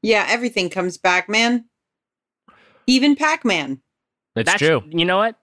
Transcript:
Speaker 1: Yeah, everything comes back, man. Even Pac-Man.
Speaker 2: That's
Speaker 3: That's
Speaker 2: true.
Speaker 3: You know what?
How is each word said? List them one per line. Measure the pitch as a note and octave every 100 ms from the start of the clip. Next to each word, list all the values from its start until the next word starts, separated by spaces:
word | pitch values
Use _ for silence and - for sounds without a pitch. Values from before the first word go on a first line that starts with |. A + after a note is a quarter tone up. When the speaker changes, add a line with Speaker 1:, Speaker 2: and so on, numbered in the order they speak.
Speaker 1:
Yeah, | G#3+ G#3+ E3
everything | A#3 A#3+ A3+ F3+
comes | F#3+ F3+ F3+
back, | F#3 F3+ -
man. | G#3+ A#3 A#3+ A3+ _ _ _ _ _ _ _ _ _ _ _ -
Even | B3+ C#4+ C#4
Pac-Man. | D4+ D#4 A#3 F3 C#3 C3+ _ _ _ _ _
Speaker 2:
That's | - A2+
Speaker 3:
That's | G3
Speaker 2:
true. | D3+ D3 G#2
Speaker 3:
You | E3
know | F3 F#3
what? | A3+ A3+